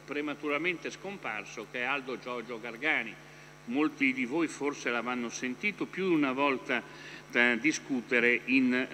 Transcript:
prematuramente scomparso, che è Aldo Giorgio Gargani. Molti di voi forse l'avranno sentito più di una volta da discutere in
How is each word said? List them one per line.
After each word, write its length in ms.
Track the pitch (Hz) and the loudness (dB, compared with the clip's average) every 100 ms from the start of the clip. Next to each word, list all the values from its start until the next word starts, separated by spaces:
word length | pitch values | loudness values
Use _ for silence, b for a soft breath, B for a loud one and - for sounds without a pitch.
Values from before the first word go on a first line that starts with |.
| - | -8
prematuramente 840 | 147 147 139 147 143 175 170 127 | -4 -4 -4 -2 0 0 -2 -6
scomparso, 800 | - 190 196 123 107 101 - 104 | -8 -10 -8 -6 -6 -8 -10 -8
che 120 | 127 | -4
è 20 | |
Aldo 340 | 123 143 127 110 | -2 -2 -2 -8
Giorgio 400 | 127 123 113 117 | -6 -8 -6 -10
Gargani. 540 | 120 113 151 139 117 - B B B B - | -10 -4 0 0 -2 -10 B B B B -2
Molti 480 | 131 151 143 135 | 2 2 4 2
di 120 | 131 120 | 2 0
voi 220 | 156 156 | 0 0
forse 420 | - 143 139 131 | 0 -4 -2 -2
l'avranno 400 | 120 117 123 117 | -2 -2 -2 -4
sentito 560 | - 127 127 208 185 151 | -4 -6 -2 -4 -2 -6
più 240 | 180 190 | 0 4
di 60 | 160 | 4
una 180 | 139 | 4
volta 480 | 127 143 127 - 120 - B B B B | 4 2 2 0 -2 -2 B B B B
da 220 | 123 120 113 | 4 6 6
discutere 880 | 147 - - 127 113 123 120 120 123 | 2 0 -2 -2 2 4 6 4 4
in 420 | 131 127 127 131 | 4 6 2 0